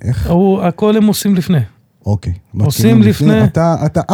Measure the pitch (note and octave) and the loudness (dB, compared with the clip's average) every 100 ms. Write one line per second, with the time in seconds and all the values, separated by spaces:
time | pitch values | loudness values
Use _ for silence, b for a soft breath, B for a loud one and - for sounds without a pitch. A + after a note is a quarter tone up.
0 | - C3 - E3+ G3 F#3+ F#3 E3+ G#3+ G#3+ | -4 -4 -2 0 2 0 -2 -2 0 2
1 | G#3 F#3 G3+ F#3 E3 E3 G2+ _ _ _ | 0 0 -2 -2 0 -2 -2 _ _ _
2 | - G#2 - F2 _ - B2 - A3 A3+ | -6 -4 -6 -10 _ -4 -2 0 2 4
3 | G#3 C#3 D3 A3 - D#3+ E3 E3 D3 F3 | 4 2 2 2 2 2 0 0 -2 -2
4 | - | -2